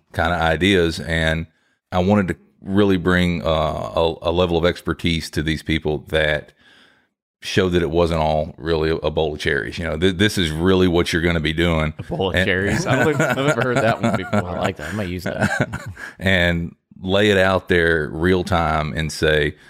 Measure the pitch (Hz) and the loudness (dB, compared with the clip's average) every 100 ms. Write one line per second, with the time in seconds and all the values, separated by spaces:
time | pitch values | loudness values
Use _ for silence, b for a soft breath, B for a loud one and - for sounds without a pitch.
0 | _ - 82 87 82 80 92 98 82 80 | _ -2 -2 0 0 2 2 4 2 -2
1 | 78 82 80 80 85 _ _ _ - 92 | -4 -2 0 -2 -6 _ _ _ -6 -2
2 | 90 104 87 - _ _ - 98 101 95 | 2 2 2 -4 _ _ -2 2 4 4
3 | 85 90 87 87 80 80 78 - - - | 2 2 2 0 0 0 0 -4 -6 0
4 | 82 78 85 85 90 85 87 85 - 82 | 0 0 -2 0 2 2 0 -2 -6 -2
5 | 90 82 - - 78 76 - 78 76 73 | 0 -2 -4 -4 -2 -4 -2 -2 -2 -6
6 | - 78 78 76 - _ b b b b | -2 0 0 -2 -6 _ b b b b
7 | b _ _ _ - - 92 87 80 82 | b _ _ _ -4 0 2 2 2 2
8 | 85 82 78 78 78 - 76 80 80 82 | 2 2 0 0 -2 -6 -2 0 0 0
9 | 78 78 78 76 82 71 57 73 82 78 | -2 -2 -2 -2 -2 -2 -4 -6 -6 0
10 | 95 87 107 104 80 78 90 92 92 85 | 0 2 0 0 -2 0 2 4 4 2
11 | 85 87 85 85 76 78 85 80 78 - | 0 0 0 0 -2 0 2 2 -2 -4
12 | - 170 95 90 95 92 101 107 - - | -10 -4 -2 0 0 0 0 -2 0 0
13 | 156 147 151 123 139 151 127 123 113 113 | 0 0 0 0 0 0 0 0 0 0
14 | 113 107 92 104 92 82 95 90 76 101 | -2 -2 -2 -4 -4 -4 -4 -6 -8 -8
15 | 92 90 92 - 101 - - 110 - 90 | -6 -6 -6 -4 -2 -2 -4 -6 -12 -14
16 | B B 95 95 87 85 85 - _ - | B B 0 2 2 0 -4 -10 _ -12
17 | 92 98 107 98 95 92 - 87 82 82 | -2 2 4 4 4 2 2 2 4 2
18 | 69 76 87 92 85 85 80 80 78 82 | -2 0 2 2 2 0 0 0 -2 -4
19 | 78 - 78 76 76 - B | -6 -2 0 2 0 -4 B